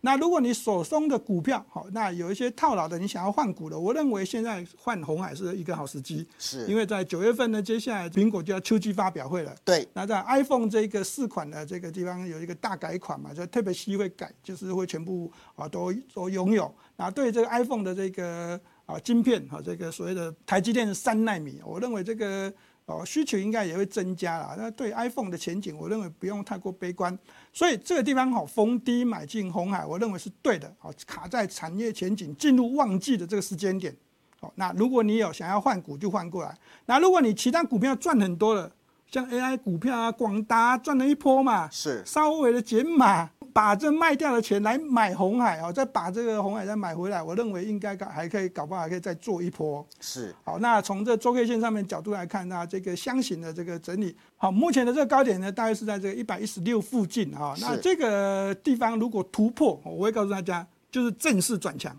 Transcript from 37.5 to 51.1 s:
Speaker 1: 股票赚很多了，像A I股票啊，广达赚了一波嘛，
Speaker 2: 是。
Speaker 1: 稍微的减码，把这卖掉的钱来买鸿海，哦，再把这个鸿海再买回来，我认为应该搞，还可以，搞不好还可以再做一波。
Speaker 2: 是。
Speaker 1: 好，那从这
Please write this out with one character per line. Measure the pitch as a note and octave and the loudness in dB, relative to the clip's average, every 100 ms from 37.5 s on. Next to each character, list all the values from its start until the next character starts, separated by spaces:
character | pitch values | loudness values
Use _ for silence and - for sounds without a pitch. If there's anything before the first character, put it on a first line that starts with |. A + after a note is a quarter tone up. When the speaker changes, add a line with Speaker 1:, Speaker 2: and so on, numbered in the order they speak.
| D#4+ | 2
Speaker 1:
股 | E4+ A3 | 2 2
票 | B3+ C4 | 2 2
赚 | F4 C#4 | 2 4
很 | F#3+ F3 | 4 2
多 | G#3+ | 2
了， | G#3+ D#3+ _ _ _ _ | 2 -2 _ _ _ _
像 | C4 B3+ | -6 -2
A | B3 | -2
I | B3+ B3+ | -2 -2
股 | A#3+ E3 | -2 -2
票 | A#3+ A#3+ | 0 0
啊， | A3+ | -2
广 | A3+ A3+ G3+ | 0 -2 0
达 | G#3+ A#3 A#3 B3+ | 2 6 6 4
赚 | C#4 C#4 | 2 4
了 | C4 | 4
一 | C#4+ | 4
波 | C#4+ C4 | 6 6
嘛， | C4 G#3 D#3 | 6 4 0
Speaker 2:
是。 | - D#3 A#2+ - | -4 -4 -4 -2
Speaker 1:
稍 | D4+ D4+ | 2 4
微 | D#4 C4 | 4 4
的 | A#3+ | 4
减 | A3 A3 D4 | 4 2 4
码， | E4 A#3 F3+ E3 _ - | 6 8 6 0 _ 0
把 | - G#3+ G#3 | 4 6 4
这 | D4+ | 2
卖 | D#4 E4 C#4+ | 4 4 4
掉 | D#4 | 2
的 | A#3+ | 2
钱 | A3 G3+ | 2 2
来 | G#3 B3+ | 2 0
买 | D#4 A#3+ G#3 | 2 4 4
鸿 | F3+ F#3+ A#3+ | 4 2 4
海， | A#3 D#3+ | 2 2
哦， | E3+ | -2
再 | F3 | -2
把 | C4 A3+ F3+ | 0 0 -2
这 | G3 | -2
个 | A#3 G#3+ | -2 0
鸿 | G3 G#3+ | 0 -2
海 | G3 | -4
再 | G#3+ | -4
买 | F#3 D#3+ | -4 -4
回 | F3+ | -4
来， | F#3+ | -4
我 | D#3+ F#3 | -2 -2
认 | A#3 | -2
为 | F#3 G#3 | -4 -4
应 | G#3 | -4
该 | G3+ | -4
搞， | G3 F#3+ | -6 -8
还 | D3+ E3 | -6 -4
可 | G3+ | -2
以， | F#3 | -2
搞 | F3+ D3+ | -4 -6
不 | |
好 | F#3 | -4
还 | D#3+ | -4
可 | F3+ | -4
以 | |
再 | F#3+ E3+ | -6 -8
做 | - F3+ | -4 -4
一 | F3 | -4
波。 | - D#3 C#3+ D3 - | -4 -4 -4 -10 -16
Speaker 2:
是。 | - C3 A2 - - | -12 -10 -10 -10 -8
Speaker 1:
好， | E3 | -2
那 | A#3 A3 | 2 2
从 | - F#3+ | 2 -4
这 | G#3+ | 0